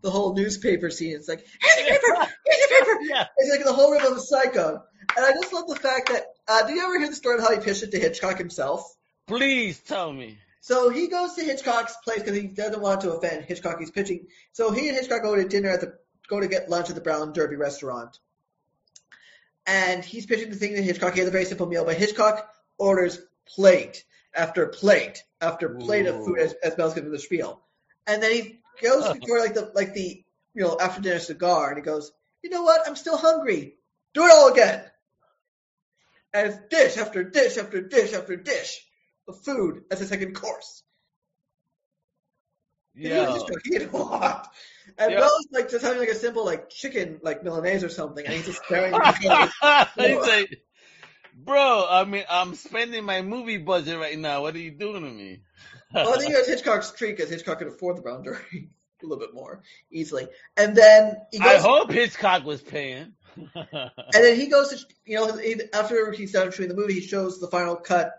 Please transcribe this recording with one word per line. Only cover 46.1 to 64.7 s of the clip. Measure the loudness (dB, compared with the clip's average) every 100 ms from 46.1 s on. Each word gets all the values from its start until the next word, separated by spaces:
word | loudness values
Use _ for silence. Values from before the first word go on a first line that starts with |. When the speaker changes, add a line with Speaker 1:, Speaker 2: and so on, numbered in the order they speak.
Speaker 1:
a |
simple, | -2 -4 -4
like, | -4 -6 -10
chicken, | -14 -8 -6 -8 -6
like, | -8 -6
Milanese | -6 -4 -2 -2
or | -4
something, | -8 -12 -12
and | -10
he's | -8 -8
just | -12
staring | -2 0 2
at | 4
Speaker 2:
<laughs> | 4 4 4 4 4 4 6 6 4 2
Speaker 1:
the | 2
Speaker 2:
He's | 2
like, | 2 2 0 -8 _ _ _ _ -20 _ -20
"Bro, | -20 0 2 4 4 4
I | 2
mean, | 2 -4 -2
I'm | -2 -2
spending | -8 -10 -6 -6 -6
my | -6 -6
movie | -4 -8 -8 -8
budget | -2 -2 -2 -8
right | -8 -8
now. | -6 -4
What | -6
are | -8
you | -14
doing | -10 -10 -10
to | -12
me?" | -14 -18 -20 _
<laughs> | _ -20 -20 _
Speaker 1:
Well, | -2 0
I | 0
think | 2
it | 0
was | 0
Hitchcock's | -2 0 -2 -4
treat | -8 -8 -6
'cause | -8
Hitchcock | -8 -8 -8
could | -10
afford | -8 -8 -8
the |
Brown | -10 -12
Derby | -12 -14 -14 -16 -18 _
<laughs> | _ _
a | -12
little | -10
bit | -12
more | -16 -18 -20 _ -20 _
easily. | -12 -8 -8 -10 -18 -10 0
And | 6 10
then | 12 12 10 -2 -12
he | 4
Speaker 2:
I | 8
Speaker 1:
goes | 10
Speaker 2:
hope | 8 4 4
Hitchcock | 0 0 0 0 0
was | -2 -10
paying. | -10 -10 -10 -12 -16 _ _ -20
<laughs> | -18 -18
Speaker 1:
And | -14 -12 -12 -16 2 6
then | 6 4
he | 2
goes | 2 2